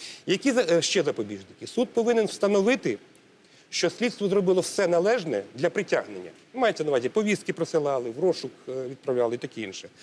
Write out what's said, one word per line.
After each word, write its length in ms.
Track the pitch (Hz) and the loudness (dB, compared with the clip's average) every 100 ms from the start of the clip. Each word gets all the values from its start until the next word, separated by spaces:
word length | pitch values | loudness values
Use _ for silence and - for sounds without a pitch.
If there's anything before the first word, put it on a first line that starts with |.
| - - - | -18 -12 -2
Які 260 | 190 277 | 0 2
за-, 140 | 247 180 | 2 4
е, 100 | 170 | 2
ще 220 | 151 190 | 4 2
запобіжники? 640 | 147 123 104 101 98 - 117 | 0 -2 -6 -8 -14 -16 -6
Суд 220 | - 240 | -2 0
повинен 360 | - 226 233 208 | 2 2 2 2
встановити, 720 | - 202 202 196 262 160 104 - - _ _ _ - _ | 0 2 4 4 2 0 -4 -8 -20 _ _ _ -20 _
що 200 | - 175 | -2 -2
слідство 380 | - 240 - 202 | 0 -4 -2 0
зробило 340 | 196 185 185 | 2 4 2
все 260 | 170 - 190 | 2 0 2
належне 560 | 175 185 240 165 107 98 120 | 4 4 0 0 -4 -4 -4
для 140 | 165 | -2
притягнення. 640 | 190 196 156 104 98 90 - - | -2 0 -2 -2 -8 -14 -18 -14
Мається 300 | 240 240 180 | -2 0 0
на 60 | 151 | 0
увазі, 200 | 135 123 | 0 0
повістки 440 | 214 214 190 - | 0 0 0 -2
присилали, 560 | 180 165 165 147 135 120 | -6 -2 0 0 -2 -4
в 100 | 117 | 0
розшук, 320 | 185 - 131 - - | 0 0 -4 -12 -10
е, 20 | 127 127 | -8 -8
відправляли 480 | 135 - 123 120 123 | -8 -2 0 2 0
і 20 | |
таке 240 | 127 - | -6 -8
інше. 280 | 104 92 - - | -8 -10 -16 -20